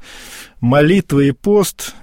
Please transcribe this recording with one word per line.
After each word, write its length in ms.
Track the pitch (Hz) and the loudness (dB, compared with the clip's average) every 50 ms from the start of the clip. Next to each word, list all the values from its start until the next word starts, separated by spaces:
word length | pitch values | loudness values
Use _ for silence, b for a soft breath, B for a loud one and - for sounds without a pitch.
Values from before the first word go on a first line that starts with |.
| B B B B B B B B B B B B | B B B B B B B B B B B B
молитва 640 | 120 120 135 147 151 160 196 196 - - 147 143 | -2 0 2 2 4 4 2 2 0 0 0 0
и 100 | 139 139 | 2 0
пост 640 | 139 - - 202 208 208 180 - - - - - - - | 0 -2 -2 0 2 2 0 0 -4 -10 -14 -16 -14 -12